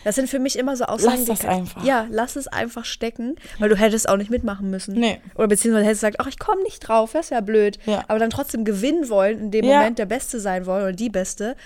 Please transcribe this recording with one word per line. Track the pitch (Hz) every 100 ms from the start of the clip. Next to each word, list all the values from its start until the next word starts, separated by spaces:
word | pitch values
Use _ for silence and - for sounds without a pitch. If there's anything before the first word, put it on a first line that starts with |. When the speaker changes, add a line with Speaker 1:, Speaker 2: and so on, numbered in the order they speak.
Speaker 1:
Das | 214 208
sind | 262
für | 269
mich | 254 -
immer | 262 254
so | -
Aussagen, | 226 220 247
Speaker 2:
Lass | 233
Speaker 1:
die |
Speaker 2:
das | 220
Speaker 1:
kann | -
Speaker 2:
einfach. | 185 180 - 240
Speaker 1:
Ja, | 247 226
lass | 220 247 285
es | 269
einfach | - 233 233 220
stecken, | - 226 226 233 330 - -
weil | 208
du | 202
hättest | 220 220 -
auch | 196
nicht | 202
mitmachen | 240 226 196 196
müssen. | 190 208 208
Speaker 2:
Nee. | 233 - - -
Speaker 1:
Oder | 214
beziehungsweise | 208 233 220 214
hättest | 214
gesagt, | 214 214
ach, | 262
ich | -
komm | - 381
nicht | 381 -
drauf, | - 226 226
das | 311 339
ist |
ja | 247
blöd. | 202 220 208 - -
Speaker 2:
Ja. | 202 -
Speaker 1:
Aber | 220
dann | 226
trotzdem | 247 277 233 220
gewinnen | 196 254 339 262
wollen, | 196 196 220
in | 208
dem | 220
Speaker 2:
Ja. | 240 285
Speaker 1:
Moment | 233 233
der | 196
Beste | 247 - 233
sein | 196 185 185
wollen | 190
oder | 196
die | 180 233
Beste | 202 190 - 214 277